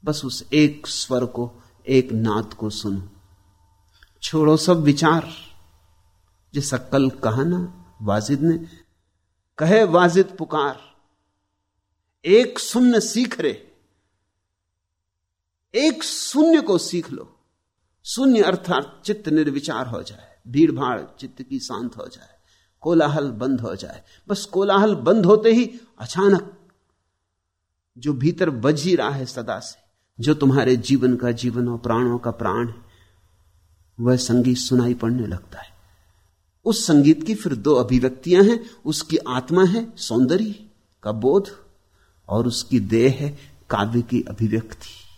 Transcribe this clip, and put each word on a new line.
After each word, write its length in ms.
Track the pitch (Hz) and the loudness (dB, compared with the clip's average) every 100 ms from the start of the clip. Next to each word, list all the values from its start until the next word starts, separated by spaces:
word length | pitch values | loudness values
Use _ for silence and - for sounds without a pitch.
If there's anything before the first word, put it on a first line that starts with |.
बस 200 | - 147 | -6 -6
उस 180 | 131 - - | -6 -10 -2
एक 320 | 151 151 147 - | 2 2 0 -12
स्वर 380 | - - 127 123 | -10 -4 -4 -4
को, 240 | 120 120 - _ _ - | -6 -8 -10 _ _ 0
एक 260 | 131 123 | 0 2
नाद 420 | 110 113 104 104 | -2 -2 -2 -6
को 160 | - 107 | -8 -10
सुनो, 320 | 101 104 98 92 _ _ _ _ _ _ _ _ _ _ _ | -8 -6 -6 -8 _ _ _ _ _ _ _ _ _ _ _
छोड़ो 340 | - 160 151 156 | -6 0 4 4
सब 240 | 180 175 | 2 2
विचार। 460 | 147 139 156 165 - - - - _ _ _ _ _ _ _ _ _ | 2 2 2 2 -2 -16 -20 -20 _ _ _ _ _ _ _ _ _
जैसा 240 | 143 139 127 - | -8 -6 -6 -2
कल 220 | 139 131 - | 0 0 0
कहा 240 | 117 117 | -4 0
ना 140 | 160 180 180 - - _ | 0 -2 -4 -12 -20 _
वाजिद 400 | 104 104 110 139 | -4 -2 -2 0
ने, 140 | 160 165 165 - _ _ _ _ _ _ _ - | 0 0 -6 -20 _ _ _ _ _ _ _ -4
कहे 240 | 160 214 208 | 2 4 4
वाजिद 480 | 170 175 175 190 - | 4 4 4 0 -2
पुकार, 420 | 160 151 143 131 - _ _ _ _ _ _ _ _ _ _ _ _ _ | -6 -4 -4 -6 -18 _ _ _ _ _ _ _ _ _ _ _ _ _
एक 340 | - 208 254 - | 4 4 4 -4
शून्य 400 | - 233 247 233 | -4 2 4 4
सीख 380 | - 220 240 - | 0 -2 -4 -2
रे, 120 | 151 104 - _ _ _ _ _ _ _ _ _ _ _ _ _ _ _ _ _ _ _ _ | -4 -6 -16 _ _ _ _ _ _ _ _ _ _ _ _ _ _ _ _ _ _ _ _
एक 280 | 220 302 - | 0 0 0
शून्य 560 | - - - 269 320 320 | -10 -10 -4 2 4 4
को 160 | - 190 | 2 -2
सीख 300 | - 175 156 | -2 -8 -8
लो। 180 | 135 - _ _ _ _ _ _ _ - | -14 -18 _ _ _ _ _ _ _ -12
शून्य 360 | - 269 233 | 0 2 4
अर्थात 580 | 175 185 - 180 - - - | 2 0 -2 -4 -4 -12 -8
चित्त 220 | 214 - | -6 0
निर्विचार 580 | 151 147 139 143 117 127 | 0 0 -4 -6 -8 -6
हो 160 | 110 | -10
जाए, 340 | - 101 - _ - | -12 -20 -20 _ -6
भीड़ 240 | 131 160 | 2 2
भाड़ 280 | 131 127 113 71 | 2 -4 -4 -8
चित्त 320 | _ 131 - | _ -20 -18
की 160 | 127 135 | -12 -10
शांत 360 | - 107 120 104 | -8 -10 -10 -12
हो 120 | - | -16
जाए। 300 | - - _ _ _ _ _ | -18 -20 _ _ _ _ _
कोलाहल 480 | 156 165 147 151 143 | 0 2 2 0 -4
बंद 280 | 110 123 127 | -6 -4 -4
हो 140 | 110 82 | -4 -10
जाए। 260 | - - _ _ - | -14 -18 _ _ -8
बस 160 | 196 - | -8 -4
कोलाहल 480 | 190 202 196 214 180 | -2 2 2 2 2
बंद 300 | 127 220 180 | 2 4 6
होते 260 | 214 226 | 6 6
ही 140 | 226 240 - - _ | 4 2 -6 -20 _
अचानक 580 | 120 160 202 190 - - _ _ _ _ _ _ _ _ _ _ _ _ _ - | -10 0 4 4 0 -20 _ _ _ _ _ _ _ _ _ _ _ _ _ -10
जो 160 | 143 | -6
भीतर 360 | 135 143 175 175 | 0 -2 0 -2
बज 300 | 127 127 156 | 0 0 0
ही 120 | 165 165 | 0 0
रहा 140 | 113 | -2
है 160 | 139 127 | -4 -8
सदा 320 | - 113 104 | -10 -8 -10
से, 180 | - - _ _ _ - | -10 -20 _ _ _ -6
जो 160 | 117 156 | -2 2
तुम्हारे 400 | 139 135 123 127 | 2 2 2 0
जीवन 380 | 104 135 127 120 | 2 2 2 0
का 140 | 123 | -2
जीवन 360 | 117 123 117 123 | -4 -4 -4 -4
और 100 | 117 | -4
प्राणों 380 | 117 113 123 120 | -2 -2 0 -2
का 120 | 120 | -6
प्राण 360 | 113 107 117 120 | -6 -6 -4 -6
है, 60 | 113 _ _ _ _ _ _ _ _ _ _ _ - | -8 _ _ _ _ _ _ _ _ _ _ _ -4
वह 180 | 120 127 | 0 0
संगीत 380 | 123 120 127 123 | 2 2 2 0
सुनाई 360 | - 127 120 120 | 0 0 0 -2
पड़ने 300 | 113 127 107 | -2 -2 -4
लगता 340 | 92 - - | -10 -12 -20
है। 80 | - _ _ _ _ _ _ _ _ _ 208 | -20 _ _ _ _ _ _ _ _ _ -4
उस 200 | 214 - | -2 4
संगीत 360 | 147 143 160 - | 6 6 4 0
की 80 | |
फिर 200 | 214 175 123 | -6 -4 -4
दो 180 | 139 131 | 2 2
अभिव्यक्तियां 680 | 117 127 127 127 - 180 202 | 2 0 0 -4 2 6 6
हैं, 120 | 233 - - | 4 -6 -12
उसकी 340 | 151 151 - 160 - | -8 -8 -4 -4 -2
आत्मा 360 | 127 127 175 190 | -6 0 2 2
है 180 | 220 226 - | 2 -6 -12
सौंदर्य 560 | - 117 127 180 220 202 - _ _ _ | -4 0 0 0 -2 -8 -18 _ _ _
का 100 | 104 | -8
बोध 340 | 107 123 185 196 - _ _ _ _ _ _ - | -2 0 0 -2 -16 _ _ _ _ _ _ -6
और 180 | 104 120 | -2 -2
उसकी 340 | 117 - 127 | -4 -2 -2
देह 300 | 98 113 127 | 0 2 2
है 160 | 117 147 143 - _ _ | 0 -6 -10 -20 _ _
काव्य 320 | 107 104 120 | -2 0 -2
की 180 | 117 123 | -2 -4
अभिव्यक्ति। 640 | - 104 110 110 110 - - - - | -4 -4 -2 -2 -6 -18 -20 -20 -20